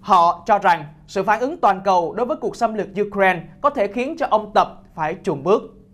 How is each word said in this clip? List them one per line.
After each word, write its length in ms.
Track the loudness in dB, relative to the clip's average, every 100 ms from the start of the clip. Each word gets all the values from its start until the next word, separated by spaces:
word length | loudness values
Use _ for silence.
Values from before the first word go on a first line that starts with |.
Họ 420 | 4 4 4 0 0
cho 120 | 2
rằng 260 | 4 2 -2 -16 -8
sự 160 | -4
phản 180 | 0 0
ứng 160 | -2 0
toàn 240 | 0 2
cầu 300 | 2 2 0
đối 120 | -4 -4
với 100 | -4
cuộc 200 | -6 -4
xâm 180 | -4
lược 120 | -4 -6 -4
Ukraine 400 | -4 2 2 2 -6 -2
có 100 | -2
thể 160 | 0 -2
khiến 300 | -2 -6 -4
cho 80 | 0
ông 220 | 0 2
Tập 280 | 2 0 -2 -20
phải 200 | -6 -6
chùn 280 | -4 -6 -4
bước. 200 | 0 0 0 -20 _